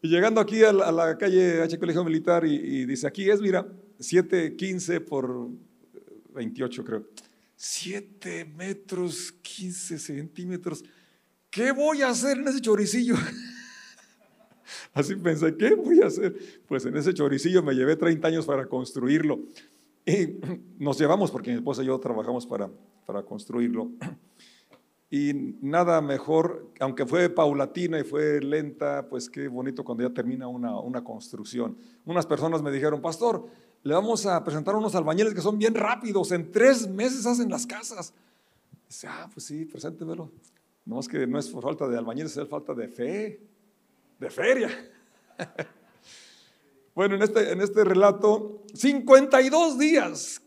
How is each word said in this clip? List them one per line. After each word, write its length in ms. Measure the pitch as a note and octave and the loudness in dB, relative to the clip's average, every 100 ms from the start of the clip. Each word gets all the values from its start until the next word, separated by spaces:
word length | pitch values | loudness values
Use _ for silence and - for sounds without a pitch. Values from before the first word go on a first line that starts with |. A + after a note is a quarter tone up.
Y 60 | E3 | 2
llegando 320 | F3 G#3 A3+ | 4 4 4
aquí 220 | G#3+ A3 | 2 6
a 100 | A3 | 6
la, 160 | G3 E3+ | 6 4
a 40 | |
la 260 | E3 E3 D#3+ | 2 0 0
calle 440 | G3+ F#3 F3+ E3 | 2 4 4 2
H 160 | E3 E3+ | 0 -2
Colegio 260 | F3 E3 | -2 0
Militar 400 | F3 D#3+ D#3+ E3+ | 0 0 2 2
y, 100 | E3 | 4
y 300 | D3 - C3+ | 0 -2 -4
dice, 220 | B2+ C3+ C#3+ | -4 -4 -4
"Aquí 220 | G3 G3 | -2 2
es, 100 | G#3 | 2
mira, 260 | G3+ F#3 F3 - - _ | 2 0 -2 -14 -20 _
siete 560 | - F3 E3 F#3 D#3+ | 0 2 2 0 0
quince 460 | - F#3+ F#3 F3 E3+ | -4 -6 -6 -4 -4
por 480 | E3 C#3+ B2+ B2 A#2+ - _ _ _ - - - _ | -4 -6 -4 -6 -8 -12 _ _ _ -20 -20 -20 _
veintiocho, 500 | C3+ A2+ B2 B2+ A#2+ | -10 -8 -6 -8 -6
creo". 220 | A2 A2 - - _ _ _ _ | -8 -8 -8 -20 _ _ _ _
Siete 880 | - - F3 G3+ G3 - F3+ E3+ | -10 -8 -8 -10 -12 -16 -12 -10
metros, 880 | E3 D3+ F#3 G3 - F#3 F3+ - - _ | -12 -12 -10 -10 -8 -6 -6 -6 -12 _
quince 580 | - - F#3 F3+ - D#3+ | -18 -12 -12 -10 -10 -10
centímetros. 840 | - C#3+ D#3+ - F3+ F3 F3+ D3+ - _ _ _ _ _ _ | -10 -10 -10 -12 -8 -8 -8 -10 -14 _ _ _ _ _ _
¿Qué 220 | F#3 B3 | -2 -2
voy 300 | C4+ D4 D4+ | 2 0 2
a 80 | C4 | 0
hacer 280 | A#3+ B3 C4 | 0 0 0
en 80 | C4+ | -2
ese 140 | C4+ | -2
choricillo? 540 | A3+ G#3 G#3 B3 B3 A3+ - - - - - - - - | 2 2 2 0 2 0 -2 -10 -16 -18 -20 -20 -20 -20
<laughs> 960 | _ _ _ _ _ _ - - - | _ _ _ _ _ _ -20 -18 -8
Así 240 | C#3+ D3 - | -4 -2 -2
pensé, 400 | E3+ D#3 D#3+ D#3+ | -2 0 0 2
"¿qué 180 | G#3+ | 4
voy 280 | G#4 - E4+ | 4 6 6
a 40 | - | 6
hacer?". 300 | - F#3+ - - - _ | 2 -4 -4 -16 -20 _
Pues 160 | C3+ | -4
en 120 | B2 C3+ | -2 -2
ese 180 | D3+ | -2
choricillo 480 | F3 C#3+ C3+ D#3 F#3 | 0 0 0 2 2
me 120 | D3 | 2
llevé 220 | C3 C3 D#3 | 2 2 2
treinta 320 | E3+ D#3+ D#3+ | 2 2 0
años 160 | D#3+ | 0
para 220 | D3+ C#3 C3 | 0 -2 -2
construirlo. 720 | B2+ B2 - B2+ D3+ D#3 C3 - - - _ _ _ | -6 -6 -4 0 2 2 -2 -6 -20 -20 _ _ _
Y 340 | - G3+ D#3+ - D3 F3+ | -2 0 0 -4 -10 -10
<clears throat> 220 | - - | -12 -6
nos 200 | C#3+ C3+ | -4 0
llevamos, 320 | D3+ F#3 F3+ | 2 4 2
porque 200 | B2+ G#2+ | -2 -6
mi 60 | A#2+ | -4
esposa 260 | B2 B2 | -4 -4
y 40 | C3 | -2
yo 120 | C3 | -2
trabajamos 480 | C3+ A2+ G#2+ B2 A#2+ | -2 -4 -4 -6 -6
para, 240 | A#2 G2 - _ _ - | -6 -8 -10 _ _ -10
para 160 | G2 | -10
construirlo. 680 | G2 G#2+ - A#2+ A#2+ A#2 A2+ - - D#3 _ _ - _ _ _ _ _ _ | -8 -14 -8 -2 -2 -2 -6 -10 -14 -14 _ _ -20 _ _ _ _ _ _
Y 460 | C#3+ D3 C#3+ B2+ - | -2 -2 -2 -6 -8
nada 380 | C#3 D#3+ F3 E3 | -2 0 4 2
mejor, 680 | D3 C3+ - D#3+ E3 - - - | 2 -4 0 2 2 -4 -14 -6
aunque 260 | C3+ B2 C3 | -4 -2 0
fue 240 | E3+ F3 | 2 2
paulatina 680 | E3+ D3+ C#3 C3+ - F3+ D#3+ | 4 2 2 -4 -2 -4 -4
y 20 | |
fue 380 | - D3 D3+ D3 | -4 -2 0 0
lenta, 680 | C#3 D3+ D3 - D3 C#3+ C#3 | 0 -2 -4 -6 -4 -4 -6
pues 220 | B2+ B2 | -8 -10
qué 160 | - C#3 | -10 -8
bonito 380 | B2 C3 B2 | -6 -6 -8
cuando 180 | B2+ A#2 | -8 -4
ya 100 | B2 | -4
termina 360 | B2 A#2+ B2+ B2+ | -2 -6 -6 -8
una, 320 | B2 A#2+ G#2+ | -6 -6 -6
una 240 | A#2 A#2+ | -6 -8
construcción. 720 | A#2+ A2 - G#2 G#2 B2 A#2+ - - _ | -10 -14 -14 -14 -10 -6 -6 -8 -18 _
Unas 220 | - F3 D#3 | -4 -2 0
personas 340 | D3 D#3 E3 | 0 0 -2
me 120 | D3 | -2
dijeron, 280 | C#3 D3+ D3 | 0 0 -2
"Pastor, 460 | E3 D#3+ A#3 F#3+ - - _ _ | -4 -2 0 0 -6 -20 _ _
le 100 | C#3 | 0
vamos 320 | D#3+ G#3 A3+ G3+ | 0 2 0 2
a 160 | F3 | 0
presentar 320 | - D3+ D3+ | 0 -4 0
unos 220 | G#3+ G#3+ F3+ | 0 0 0
albañiles 360 | D#3 E3 G#3+ | 0 2 2
que 80 | G#3 | 2
son 180 | F3 G#3+ | -2 2
bien 180 | A3 A3 | 2 2
rápidos, 560 | G#3 A#3+ A#3 G3 E3 | 0 -2 -2 -2 0
en 180 | F3 D#3+ | -2 0
tres 380 | G#3+ B3 B3+ G#3+ | 6 6 6 0
meses 360 | F#3+ B3 C4 | -4 -4 -2
hacen 240 | A3+ A#3+ A#3+ | -2 0 0
las 180 | F#3+ - | -4 -8
casas". 460 | G#3 - G#3+ E3 _ _ _ _ _ _ - _ | -10 -12 -14 -14 _ _ _ _ _ _ -20 _
Dice, 180 | - - | -18 -14
"Ah, 220 | - E3+ | -14 -16
pues 140 | - - | -16 -12
sí, 180 | D3+ | -10
preséntemelo". 680 | D#3+ - D#3 D#3+ D#3+ E3+ D#3 - _ _ _ _ | -10 -10 -12 -10 -10 -10 -12 -18 _ _ _ _
No, 140 | - A#2+ | -10 -8
es 80 | - | -6
que 180 | D3+ | -4
no 140 | B2+ C#3+ | -2 -4
es 100 | C#3 | -6
por 140 | C#3 | -8
falta 240 | B2+ D3+ C#3 | -8 -4 -4
de 100 | A#2+ | -4
albañiles, 400 | A2+ B2 D#3 C#3+ | -4 -8 -8 -8
es 120 | D3 | -8
falta 260 | D3 D3 | -10 -8
de 140 | C3 G#2+ | -8 -8
fe, 520 | - A#2+ A#2+ G#3+ G#3 - _ _ _ _ _ _ _ | -8 -6 -6 -8 -12 -20 _ _ _ _ _ _ _
de 120 | - | -12
feria. 400 | - G#3 C4 A3 - - _ _ _ _ - | -4 0 2 0 -6 -16 _ _ _ _ -14
<laughs> 380 | D3+ - D#3 _ _ _ - - - - _ _ _ _ _ - | -12 -10 -12 _ _ _ -20 -20 -20 -20 _ _ _ _ _ -2
Bueno, 180 | G3 G3 | 0 2
en 60 | |
este, 300 | G#3 A3 G3 | 2 4 2
en 80 | F3+ | 2
este 240 | G3 G3+ | 2 4
relato, 800 | G3 F3+ G3+ G3+ G#3 G#3+ G#3+ - - | 6 8 8 6 4 4 0 -12 -16
cincuenta 720 | - C4 C#4 A#3+ C4+ C#4 C4 | 0 2 2 10 10 12 6
y 80 | C4 | 6
dos 280 | D4+ E4+ B3+ | 4 4 4
días, 600 | D4+ D#4+ F3 D3+ - - | 4 4 2 -6 -10 -12